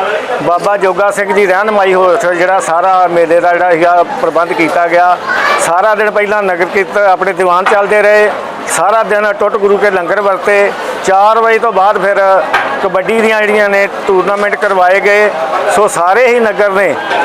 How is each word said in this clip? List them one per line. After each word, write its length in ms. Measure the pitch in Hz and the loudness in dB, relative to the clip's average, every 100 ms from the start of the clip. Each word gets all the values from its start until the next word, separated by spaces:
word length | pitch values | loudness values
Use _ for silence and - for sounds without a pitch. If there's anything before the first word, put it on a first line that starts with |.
| 196 214 - - | -2 -4 -6 -4
ਬਾਬਾ 340 | 151 175 202 202 | -2 -2 0 0
ਜੋਗਾ 340 | 190 180 202 | 0 0 -2
ਸਿੰਘ 220 | 196 196 | -2 -2
ਦੀ 140 | 202 196 | 0 2
ਰਹਿਨੁਮਾਈ 480 | 185 214 208 190 | 2 0 0 2
ਹੇਠ 320 | 185 185 170 175 | 2 2 2 0
ਜਿਹੜਾ 320 | 175 180 190 | 0 0 0
ਸਾਰਾ 460 | 170 165 185 185 180 | 0 0 2 2 2
ਮੇਲੇ 340 | 170 165 170 | 2 2 2
ਦਾ 120 | 170 | 2
ਜਿਹੜਾ 180 | 175 180 | 2 0
ਸੀਗਾ 320 | 165 175 175 165 - | 2 2 2 0 -2
ਪ੍ਰਬੰਧ 320 | 170 156 170 | -2 -2 -2
ਕੀਤਾ 340 | 180 156 175 170 | -2 0 0 0
ਗਿਆ। 280 | 170 180 180 - 170 - - 165 | 2 2 0 -2 -2 -2 -2 0
ਸਾਰਾ 280 | 175 214 | 0 0
ਦਿਨ 160 | 208 214 | 0 0
ਪਹਿਲਾਂ 320 | 208 208 214 | -2 -2 -2
ਨਗਰ 220 | 196 175 | -2 -2
ਕੀਰਤਨ 420 | 180 196 175 202 202 | -2 -2 -2 0 2
ਆਪਣੇ 260 | 180 185 | 2 0
ਦੀਵਾਨ 320 | 175 185 175 | -2 0 2
ਚੱਲਦੇ 380 | 190 208 202 214 | 2 0 2 2
ਰਹੇ, 280 | 208 214 208 - - - - | 4 4 2 -2 -10 -10 -6
ਸਾਰਾ 340 | - 180 226 | -2 0 0
ਦਿਨ 280 | 202 208 214 | 0 0 -2
ਅਟੁੱਟ 260 | 202 208 214 | -2 -2 -2
ਗੁਰੂ 200 | 196 202 | 0 0
ਕੇ 140 | 202 | 0
ਲੰਗਰ 300 | 190 170 196 | -2 -2 -2
ਵਰਤੇ। 520 | 202 185 - 202 202 - - - | -2 -2 0 0 0 -2 -8 -6
ਚਾਰ 340 | - 190 208 220 | 0 2 4 2
ਵਜੇ 200 | 226 220 | 2 0
ਤੋਂ 140 | 226 | 0
ਬਾਅਦ 260 | 190 196 208 | 0 0 0
ਫਿਰ 180 | 190 196 196 190 - - - - | -2 0 2 2 0 -4 -4 -4
ਕਬੱਡੀ 380 | 196 180 185 226 | -4 -2 -2 0
ਦੀਆਂ 200 | 220 220 | 0 0
ਜਿਹੜੀਆਂ 280 | 208 214 202 | 0 0 2
ਨੇ 180 | 202 196 - - | 0 0 -2 0
ਟੂਰਨਾਮੈਂਟ 480 | 185 175 202 202 196 | 0 0 -2 -2 -2
ਕਰਵਾਏ 440 | 208 196 180 196 | -2 2 2 2
ਗਏ। 300 | 196 208 208 165 160 - - | 2 2 2 -2 -4 -4 -2
ਸੋ 120 | 196 208 | 0 0
ਸਾਰੇ 380 | 165 175 202 247 | 0 0 2 2
ਹੀ 120 | 240 | 2
ਨਗਰ 300 | 220 185 208 | 0 0 0
ਨੇ 240 | 190 180 120 - - | 0 0 -2 -4 -2